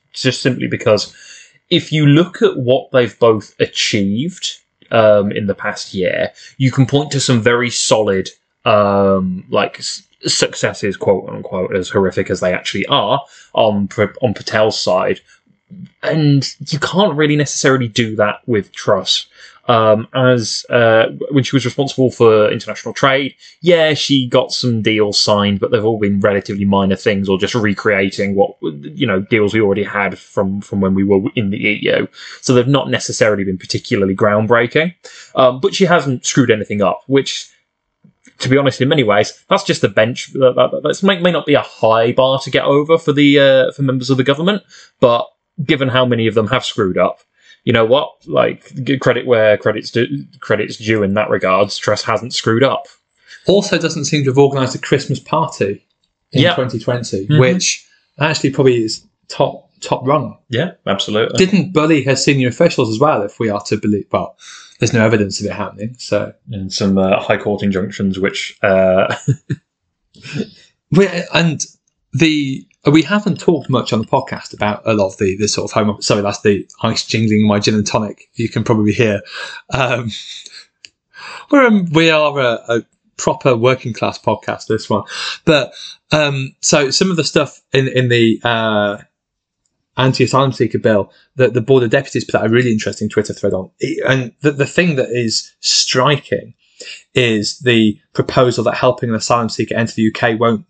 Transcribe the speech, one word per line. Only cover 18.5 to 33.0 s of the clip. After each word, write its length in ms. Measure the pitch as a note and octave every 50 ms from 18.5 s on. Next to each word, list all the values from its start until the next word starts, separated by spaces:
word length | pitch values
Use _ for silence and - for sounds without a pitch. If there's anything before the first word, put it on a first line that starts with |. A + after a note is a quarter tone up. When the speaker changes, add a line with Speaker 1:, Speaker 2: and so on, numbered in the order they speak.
| A#2+ G#2 F#2+ - -
Speaker 1:
Truss. 540 | - - - G#2 F#2+ F#2 - - - - - _ - - - - _ _ -
Um, 400 | A#2+ A2+ A2 A2 G#2+ G#2+ A#2 - -
as, 540 | C3 B2+ B2+ B2+ B2 A2 - - - - -
uh, 360 | B2 A#2+ A#2 A2+ A2 A2+ A#2 - C#3+ - - -
when 140 | C#3+ C#3 A#2+
she 100 | - -
was 100 | C3+ A#2
responsible 460 | B2 - - C#3 C3+ - - C3 B2
for 400 | - - A#2+ A2+ A2 G#2+ G#2 G#2
international 420 | - A2+ - G#2+ G#2 - - A#2 A2+
trade, 440 | - - C3+ C3 C#3 C#3+ B2+ - _ - - - _
yeah, 340 | - E3+ F3 E3 D#3 D#3 D3
she 320 | - - - C#3+ C3+ B2+
got 240 | A#2+ C3 B2+ B2+ -
some 320 | - - - B2 A#2 A2 G2+
deals 380 | A2+ A2 G#2+ G#2+ G#2 G2 -
signed, 400 | - - G#2 G2+ G2+ G2+ G2+ F#2+
but 100 | - -
they've 140 | - A2 G#2
all 160 | A2 A#2 G#2+
been 180 | G#2+ G2+ G2+ G2
relatively 460 | G#2 G#2 G2+ G2 - - G#2 G2 G2+
minor 320 | G2 G2 G2 G2 F#2+ F#2+
things 320 | - - A2+ G#2 G2 G2 G2
or 100 | F#2+ F2+
just 160 | G#2 F#2 -
recreating 800 | B2 G#2 G#2+ F#2+ - - A2 G2+ G2 G2 G2 - - G2+ G2 G2
what, 220 | G2 - - - _
you 460 | - E2 D2+ C#2+ C#2+ - D2+ G2 -
know, 140 | A#2 F#2+ F#2+
deals 340 | G2 - A#2 A2 G#2 G2+ G#2+
we 60 | A2
already 240 | G#2+ G2 G2 G#2 G2
had 340 | - - G2+ G2+ F#2+ F2+ -
from, 440 | - - - G#2+ G2 F#2+ G2 G2+ G2
from 180 | - - G2
when 140 | G2 F#2+ F#2+
we 100 | F#2+ G2
were 260 | G2 G2+ F#2+ G2+ - -
in 140 | - G#2 G2
the 140 | G2+ - -
E 140 | G#2 G#2 - G2+
U. 260 | G2+ - - - - _ - - - - -
So 120 | - - B2+
they've 140 | B2 A#2+
not 240 | C3 C#3+ C3+ - C3
necessarily 540 | B2 A2